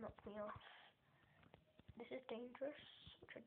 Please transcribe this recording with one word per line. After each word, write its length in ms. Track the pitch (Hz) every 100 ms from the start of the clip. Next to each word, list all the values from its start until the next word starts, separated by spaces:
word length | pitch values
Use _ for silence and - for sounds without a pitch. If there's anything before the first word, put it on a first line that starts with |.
knock 160 | 226 - 220
me 80 | 208
off. 220 | 208 - - - - - - - - - - - - - - -
This 140 | 233
is 120 | 254 -
dangerous, 540 | 226 247 - 277 294 - - - -
which 120 | -
I 20 | -